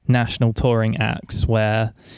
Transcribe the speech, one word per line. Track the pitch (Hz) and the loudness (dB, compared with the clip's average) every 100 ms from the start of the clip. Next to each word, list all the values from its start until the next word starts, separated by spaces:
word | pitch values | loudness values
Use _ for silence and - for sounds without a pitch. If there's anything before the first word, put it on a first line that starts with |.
| - | 0
national | 123 117 - 117 | 0 0 0 0
touring | 107 127 117 110 120 | 2 0 2 0 0
acts | 110 120 - - - | -2 -4 -6 -4 0
where | 110 107 110 110 - - | 2 2 0 -2 -6 -20